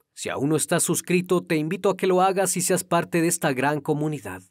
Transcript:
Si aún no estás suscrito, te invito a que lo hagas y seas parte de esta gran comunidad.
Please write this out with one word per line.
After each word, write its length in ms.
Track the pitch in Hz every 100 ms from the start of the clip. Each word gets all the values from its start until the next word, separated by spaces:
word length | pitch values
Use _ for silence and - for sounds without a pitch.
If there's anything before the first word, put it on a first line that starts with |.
| _
Si 160 | - -
aún 180 | 85 139
no 80 | 156
estás 260 | - 170
suscrito, 600 | - 160 - 175 180 175
te 140 | 180 160
invito 340 | 151 190 202
a 60 | 190
que 100 | 190
lo 160 | 185
hagas 340 | 190 190 185 185
y 60 |
seas 220 | 175 180
parte 360 | - 170 170 170
de 80 | 165
esta 240 | 156 156
gran 300 | 123 135 151
comunidad. 600 | - 147 151 147 101 92 95